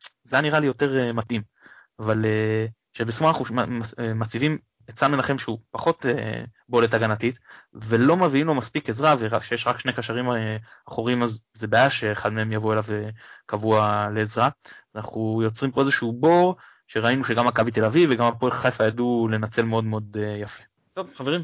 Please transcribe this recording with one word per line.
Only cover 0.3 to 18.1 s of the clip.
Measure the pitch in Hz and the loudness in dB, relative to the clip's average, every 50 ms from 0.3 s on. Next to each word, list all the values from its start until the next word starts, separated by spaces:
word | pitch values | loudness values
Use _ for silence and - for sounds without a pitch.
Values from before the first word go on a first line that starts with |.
| 127 | 0
היה | 135 | 0
נראה | 151 147 156 151 | 2 2 2 2
לי | 151 | 2
יותר, | 135 123 - 143 139 135 | 2 0 0 0 0 2
אה, | 131 123 117 117 | 0 0 0 -2
מתאים. | 113 110 113 120 107 104 _ _ _ - - - - - _ _ - | -4 -4 -2 -4 -4 -4 _ _ _ -20 -20 -20 -20 -20 _ _ -6
אבל, | 107 110 107 110 110 | -2 0 0 2 2
אה, | 110 107 107 110 107 110 110 110 113 113 _ _ _ - | 0 0 0 0 0 0 -2 -2 -4 -8 _ _ _ -6
שבשמאל | - 117 117 113 - 160 156 | -6 -4 -4 -2 2 2 2
אנחנו | 160 - 127 - | 2 2 -2 -4
מ-, | 113 127 113 - 123 117 | -2 -2 -2 -2 -4 -6
מ-, | 110 110 - - | -6 -8 -8 -6
אה, | 120 113 110 | -6 -4 -2
מציבים | 110 113 110 - 117 143 156 156 - _ _ _ _ _ - | -4 -4 -4 -4 -2 0 0 -2 -2 _ _ _ _ _ -12
את | - | -4
סן | - 143 139 | 0 0 2
מנחם | 147 131 123 - 139 123 | 2 2 0 0 -2 -4
שהוא | - 123 110 110 - _ | -4 -6 -8 -8 -8 _
פחות, | - 113 - 165 165 - - | -8 -2 0 0 0 0 0
אה, | 123 120 113 110 110 113 117 117 120 - _ _ - | -2 -2 -2 -2 -6 -6 -8 -10 -12 -18 _ _ 0
בולט | 123 117 117 113 117 | 0 2 2 2 2
הגנתית, | 110 113 110 107 107 117 123 123 - _ - - - - _ - | 2 2 2 0 0 -2 -2 -4 -4 _ -20 -20 -20 -20 _ -20
ולא | - 110 107 117 113 123 143 170 | -12 -4 0 2 4 4 4 4
מביאים | 190 185 156 135 139 160 | 4 4 2 2 2 2
לו | 165 147 | 2 0
מספיק | 127 120 - - 156 - - | -2 -2 -4 -6 -6 -4 -4
עזרה, | 110 120 147 156 147 123 | -4 0 2 2 4 2
ושיש | 113 107 113 104 - - 120 117 - | 2 -2 -2 -2 -2 -2 -4 -4 -2
רק | 120 - - | -2 -2 -2
שני | - 131 - | -2 -6 -4
קשרים, | 120 113 - 113 123 127 123 | -4 -4 -4 -4 -4 -2 -2
אה, | 120 113 113 107 110 110 110 - - - - | -2 -2 -2 -4 -6 -6 -10 -14 -20 -20 -16
אחוריים, | - - 117 113 120 123 120 120 | -10 -6 -4 -2 0 0 2 0
אז | 117 113 110 _ _ _ | 0 -2 -6 _ _ _
זה | 110 110 | -8 -4
בעיה | 104 117 117 131 139 | 2 4 4 4 4
שאחד | - - 120 107 104 - - 107 110 | 2 0 -2 -2 -2 -2 -2 -2 -2
מהם | 110 110 110 | -2 -2 -2
יבוא | 107 110 107 107 107 | -2 -2 0 0 0
אליו, | 107 107 110 | 0 -2 -2
אה, | 107 104 104 107 110 - - - - - _ | -4 -6 -6 -8 -10 -14 -18 -20 -20 -20 _
קבוע | - 107 104 107 110 110 107 107 104 104 104 104 104 104 | -8 -6 -2 0 2 4 4 4 2 2 0 -2 -2 -2
לעזרה. | 110 107 107 - 117 120 139 - _ - - - - - _ - | -2 -2 -2 0 2 0 0 0 _ -18 -20 -20 -20 -20 _ -12
אנחנו | 107 107 - - 110 110 110 110 113 110 | -12 -12 -8 -6 -4 -2 -2 0 0 0
יוצרים | 110 113 - 135 131 | 0 -2 -2 -4 -2
פה | 123 135 | 0 2
איזשהו | 139 139 135 - 123 117 117 | 2 2 2 0 0 -2 -2
בור, | 120 139 160 170 175 180 185 180 - - - - _ _ | 2 4 6 6 6 6 4 2 -2 -10 -20 -20 _ _
שראינו | - - 110 110 117 127 135 127 | -8 -4 -2 0 2 0 0 0
שגם | - 113 120 120 | 0 2 2 2
מכבי | 120 113 113 113 117 | 2 2 2 0 0
תל | 113 113 110 | 2 2 2
אביב | 107 120 170 175 147 | 4 4 4 4 4